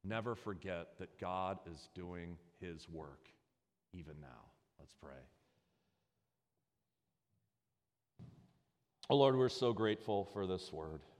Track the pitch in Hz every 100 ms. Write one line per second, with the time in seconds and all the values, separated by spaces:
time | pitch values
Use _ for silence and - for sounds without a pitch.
0 | 98 113 113 113 - 92 95 87 85 -
1 | 92 - 92 92 92 95 - 78 - -
2 | 87 87 85 87 - _ 90 80 - 80
3 | 76 71 - - _ _ _ _ _ 92
4 | 78 76 69 60 - _ _ _ 73 -
5 | 73 67 65 _ _ _ _ _ _ _
6 | _ _ _ _ _ _ _ _ _ _
7 | _ _ _ _ _ _ _ _ _ _
8 | _ _ - - - _ _ _ _ _
9 | - 139 135 131 127 - 123 104 110 107
10 | - 101 95 101 95 92 - 80 78 78
11 | - -